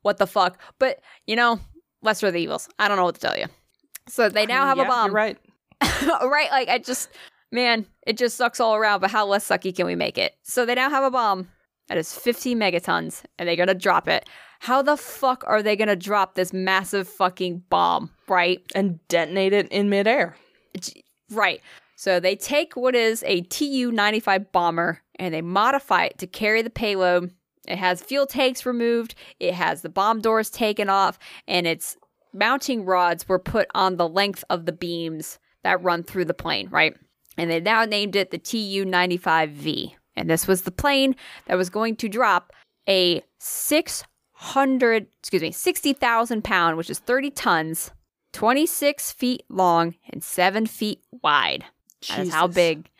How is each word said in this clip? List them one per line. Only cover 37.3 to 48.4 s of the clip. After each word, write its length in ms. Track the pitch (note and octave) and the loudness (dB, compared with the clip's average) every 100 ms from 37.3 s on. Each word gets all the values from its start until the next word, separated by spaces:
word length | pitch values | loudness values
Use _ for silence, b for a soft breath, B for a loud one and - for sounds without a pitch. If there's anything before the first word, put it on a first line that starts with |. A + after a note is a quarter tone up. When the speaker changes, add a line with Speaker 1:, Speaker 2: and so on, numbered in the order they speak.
| - | -6
Speaker 1:
And 120 | E3+ | -2
they 80 | E3 | 0
now 240 | F3+ A3 | 2 2
named 300 | A3+ G#3 G3+ G3 | 2 0 0 0
it 140 | F#3+ | -2
the 80 | E3+ | -6
T 200 | - A#3 | -6 -6
U 260 | G3+ G3 | -4 -4
ninety-five 640 | F#3+ F3+ F3+ F3 F3 D#3+ D#3 | 0 0 0 0 0 2 0
V. 460 | D3 D3+ - - - _ - | -4 -6 -4 -8 -14 _ -6
And 120 | E3 | 0
this 180 | D#3+ - | 0 2
was 140 | F#3 | 0
the 80 | F#3 | -2
plane 420 | - C#4+ C#4 C4+ C4 B B - | -2 0 2 2 0 B B -4
that 100 | F#3 | -2
was 140 | F3+ | -2
going 240 | G#3 A3+ A3 | -2 -2 -2
to 120 | A3 | -4
drop 440 | G#3 A#3 F3+ - b _ _ - | 0 2 2 -2 b _ _ 0
a 340 | F#3+ F3+ E3+ - _ | 4 4 0 -4 _
six 640 | - - - D4+ E4 - - _ _ | -10 -8 0 0 0 -6 -12 _ _
hundred, 760 | _ - C4+ C4+ C4 A#3+ A3 - _ | _ -4 0 2 4 4 2 -2 _
excuse 220 | - F#3 | -4 -2
me, 100 | D#3+ | -2
sixty 400 | - F4+ - D4 | -2 -2 0 -2
thousand 500 | C4+ B3 A3+ A#3 A3+ | 0 2 2 0 -2
pound, 340 | A3 F#3+ E3+ D#3+ | 0 2 2 0
which 140 | E3 | -4
is 80 | - | -8
thirty 300 | - B3+ C#4 | -2 0 0
tons, 600 | - A#3 E3+ D#3+ D#3+ - - _ _ _ | -2 0 0 0 -6 -10 -14 _ _ _
twenty-six 800 | - | -2